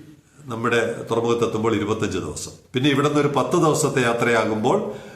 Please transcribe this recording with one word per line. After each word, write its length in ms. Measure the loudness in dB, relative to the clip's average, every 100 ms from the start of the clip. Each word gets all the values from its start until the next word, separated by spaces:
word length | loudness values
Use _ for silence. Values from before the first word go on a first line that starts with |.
| -20 -20 _ -20
നമ്മുടെ 600 | -12 -4 0 2 0 -4 -2
തുറമുഖത്തെത്തുമ്പോൾ 640 | 0 2 0 0 0 0
ഇരുപത്തഞ്ച് 440 | 0 0 -2 -2 -4
ദിവസം, 320 | -6 -10 -12 -16 _
പിന്നെ 160 | 0 2
ഇവിടെ 180 | 2 2
നിന്ന് 120 | 2
ഒരു 80 | 2
പത്ത് 280 | 0 0 2
ദിവസത്തെ 460 | 2 2 0 2
യാത്രയാകുമ്പോൾ 880 | 0 2 2 2 2 0 0 0 -2 -10 -14